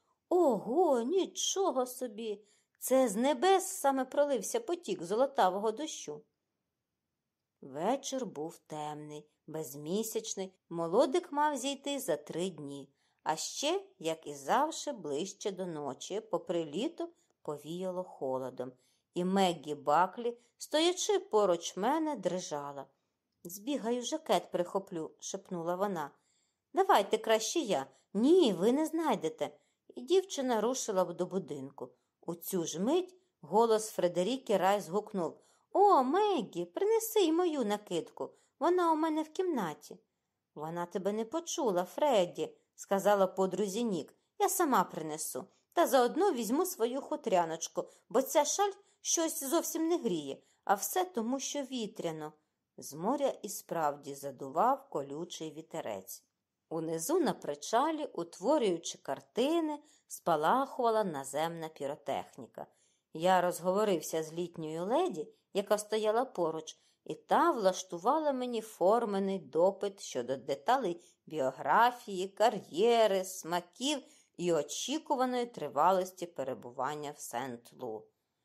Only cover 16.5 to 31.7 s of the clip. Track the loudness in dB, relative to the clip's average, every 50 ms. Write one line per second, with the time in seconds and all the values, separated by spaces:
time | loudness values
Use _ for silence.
16.5 | -2 -2 -2 -2 -4 -4 -4 -4 -4 -6 -10 -10 -12 _ _ _ _ _ -10 -10
17.5 | -10 -8 -8 -10 -8 -6 -6 -6 -6 -6 -8 -8 -8 -6 -4 -2 -2 -2 -4 -6
18.5 | -6 -8 -8 -10 -10 _ _ _ _ _ _ _ -4 -2 0 2 2 4 4 2
19.5 | 0 -2 -6 -8 -8 -4 0 2 4 4 4 2 0 -6 -6 -6 -8 -8 _ _
20.5 | _ -18 -8 -2 0 2 2 2 2 0 0 0 0 0 0 2 2 4 4 4
21.5 | 2 0 -2 -8 -6 -2 0 0 2 0 0 -2 -4 -2 -2 -2 -2 -4 -6 -6
22.5 | -8 -6 -8 -8 -10 -12 -14 _ _ _ _ _ _ _ _ _ _ _ -16 -14
23.5 | -14 -10 -4 -4 -4 -2 0 -2 -2 -2 -2 -4 -6 -4 0 2 0 0 0 -2
24.5 | -2 -2 -2 0 -2 -4 -4 -4 -8 -8 -8 -8 -10 -14 -14 -10 -10 -10 -10 -8
25.5 | -8 -6 -4 -2 -2 -2 -2 -2 -2 -4 -6 -8 -10 _ _ _ _ _ _ _
26.5 | _ _ _ _ 0 0 4 6 6 4 4 2 0 0 2 4 2 2 2 0
27.5 | -2 -2 0 0 0 -2 -2 -6 _ _ _ _ -2 2 4 6 8 8 8 6
28.5 | 4 4 4 4 4 4 0 0 -2 -2 0 0 0 0 0 -4 -2 -4 -6 -6
29.5 | -6 _ _ _ _ _ _ -18 -16 -8 0 2 4 4 2 2 -4 -4 0 0
30.5 | 2 2 2 0 0 -2 -2 0 2 2 2 2 0 -4 -4 -2 -2 -6 -4 -6
31.5 | -10 -10 -10 -12